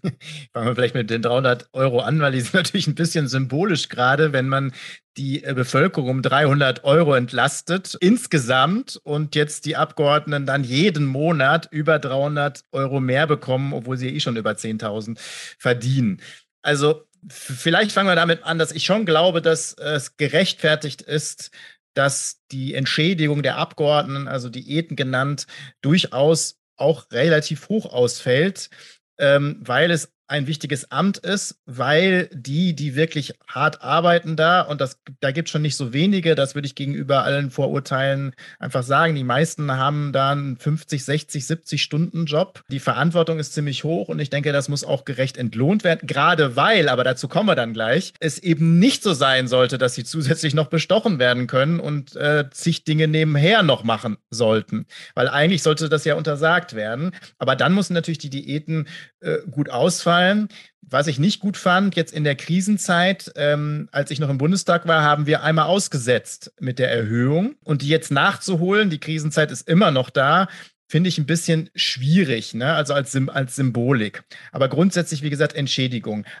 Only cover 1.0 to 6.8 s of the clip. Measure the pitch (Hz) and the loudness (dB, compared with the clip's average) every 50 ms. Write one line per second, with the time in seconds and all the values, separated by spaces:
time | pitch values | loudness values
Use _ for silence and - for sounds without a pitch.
1 | 110 104 113 117 110 117 120 131 135 127 123 120 - _ - 131 135 135 120 120 | -2 -2 -2 -2 0 0 0 2 2 2 0 0 -4 _ -4 -2 0 2 2 0
2 | - - 151 160 143 139 131 131 120 - - 185 170 - - 196 - 156 143 - | 0 2 0 2 2 2 0 0 -2 0 0 0 0 0 -2 -2 -2 -2 -2 0
3 | 170 165 - 165 143 120 127 135 135 120 135 151 196 220 165 139 - - - 123 | -2 0 0 -2 -2 -2 -2 -2 -2 -2 -2 -2 0 0 0 -2 -4 -6 -2 0
4 | 123 127 139 143 156 151 139 131 131 135 135 135 139 131 - - - - - - | 2 2 4 4 2 2 2 0 0 0 0 -2 -2 -4 -8 -10 -16 -18 -18 -20
5 | _ _ - - 139 135 139 - - 139 135 127 123 - - 135 165 190 - 156 | _ _ -12 -8 -6 -6 -6 -6 -6 -6 -4 -4 -2 0 2 2 2 2 2 -2
6 | 131 127 131 135 120 123 131 143 151 135 143 143 139 131 120 - | -2 -2 -2 -2 0 2 2 4 4 4 4 4 2 2 0 0